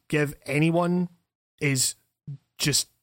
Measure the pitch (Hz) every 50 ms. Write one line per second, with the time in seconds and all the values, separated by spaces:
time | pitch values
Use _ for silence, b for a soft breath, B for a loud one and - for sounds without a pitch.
0 | _ - - 151 147 139 131 - - - 139 147 156 165 165 170 175 175 180 180
1 | 180 175 - _ _ _ _ _ _ _ _ - 156 143 135 131 135 - - _
2 | _ _ _ _ - - 139 - _ _ _ - - 151 135 - - _ _ _